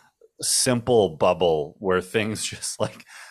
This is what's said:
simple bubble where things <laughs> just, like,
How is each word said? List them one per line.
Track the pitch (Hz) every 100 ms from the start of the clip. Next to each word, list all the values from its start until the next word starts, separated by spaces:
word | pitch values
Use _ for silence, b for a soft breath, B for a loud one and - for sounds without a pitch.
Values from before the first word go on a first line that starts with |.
| b _ - _
simple | - - 131 123 127 117 92 76
bubble | 92 87 87 80 73 -
where | 95 92
things | 90 113 107 101 -
<laughs> |
just, | - - -
like, | 107 - - B B